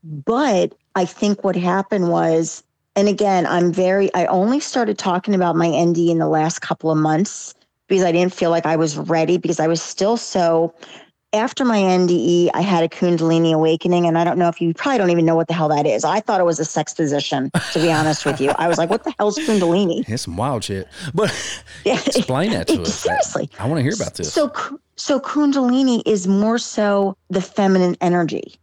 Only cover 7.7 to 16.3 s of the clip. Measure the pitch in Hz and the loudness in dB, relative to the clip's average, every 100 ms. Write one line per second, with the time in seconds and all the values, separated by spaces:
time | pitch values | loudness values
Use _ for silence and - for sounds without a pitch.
7.7 | _ _ 190 180 165 180 - 170 170 156 | _ _ 0 2 2 0 0 0 0 0
8.7 | 160 160 147 156 165 160 175 165 170 160 | 0 0 -2 -2 0 2 0 0 -2 0
9.7 | 165 - - 196 233 - 190 170 165 165 | 0 -4 -2 0 0 -2 0 2 2 0
10.7 | - - - - _ _ 214 254 - 254 | -4 -20 -20 -20 _ _ -2 -2 0 0
11.7 | 214 190 185 180 175 131 175 175 - 190 | 2 4 4 4 2 2 2 2 2 0
12.7 | 175 165 - 180 175 165 165 165 156 160 | 2 0 0 0 2 2 2 4 2 2
13.7 | 160 180 175 170 165 170 170 175 165 170 | 2 2 2 2 2 0 2 0 0 -2
14.7 | 165 285 254 185 170 165 165 165 170 151 | -2 -2 0 2 2 4 2 0 -2 0
15.7 | 151 147 110 151 190 - | 2 2 0 0 -2 0